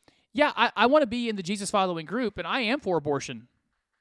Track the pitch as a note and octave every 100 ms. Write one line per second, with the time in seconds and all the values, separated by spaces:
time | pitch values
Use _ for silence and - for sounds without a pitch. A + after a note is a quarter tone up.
0 | _ _ _ A3 D4 - A#3 - A#3+ D4+
1 | B3+ A#3+ A#3 G#3 E3+ G#3 G3 G#3 F#3+ E3
2 | D#3 G#3+ A#3 G3 E3+ A#3+ G#3+ C#4+ G3+ E3
3 | D3 C#3 - A#2+ A#2+ _ _ _ _ _